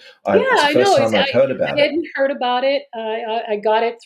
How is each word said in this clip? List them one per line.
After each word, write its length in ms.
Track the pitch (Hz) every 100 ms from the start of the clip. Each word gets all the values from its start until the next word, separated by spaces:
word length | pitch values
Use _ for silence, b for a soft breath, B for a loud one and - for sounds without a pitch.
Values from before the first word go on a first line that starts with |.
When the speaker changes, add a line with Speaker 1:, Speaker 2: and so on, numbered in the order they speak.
| B B -
Speaker 1:
I, 120 | 427
Speaker 2:
Yeah, 60 | 523
Speaker 1:
it's 120 | 427
the 40 | 294
Speaker 2:
I 60 |
Speaker 1:
first 180 | 302 392
Speaker 2:
know. 60 | 339
Speaker 1:
time 160 | -
Speaker 2:
It's, 160 | - 269
Speaker 1:
I've 60 | 240
Speaker 2:
I, 40 |
Speaker 1:
heard 120 | 190
about 180 | 196 -
Speaker 2:
I 40 |
Speaker 1:
it. 120 | 294 294
Speaker 2:
hadn't 220 | 311 320 277
heard 160 | 269
about 320 | 269 247 247
it. 200 | 269 277 - 233
I, 40 |
I, 520 | 220 220 233 226 226
I 40 | 208
got 260 | 214 220
it 180 | 233 233